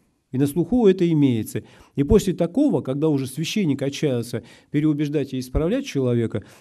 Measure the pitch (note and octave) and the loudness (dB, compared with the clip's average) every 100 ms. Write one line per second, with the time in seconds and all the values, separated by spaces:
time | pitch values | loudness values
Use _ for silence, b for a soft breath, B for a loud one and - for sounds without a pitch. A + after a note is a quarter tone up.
0 | _ _ _ B2+ C#3+ E3+ E3 B3+ G#3 F#3+ | _ _ _ 0 0 0 0 4 4 4
1 | E3+ D#3 C#3 A2+ A#2+ A2+ - b b - | 2 4 4 2 -2 -8 -10 b b -2
2 | C#3+ G#3+ F#3 - E3+ G#3+ D4 D#3 C3+ C#3 | 4 4 2 -2 -2 0 0 0 -2 -2
3 | D#3 C#3 B2+ - D#3+ G#3+ D#3 C3 C#3 C#3+ | 0 0 -2 -6 -4 -2 0 0 -4 -2
4 | D3+ A#2+ A#2 A2+ B B B D3 D#3 D3 | -2 -2 -4 -8 B B B -2 0 0
5 | D3+ D3 C3+ C3 B2+ C#3+ D#3+ C4 C#4 C#3 | -2 -2 -4 -6 -4 -2 0 -2 -4 -2
6 | B2+ A#2 A2+ G#2+ B B | 0 0 0 -4 B B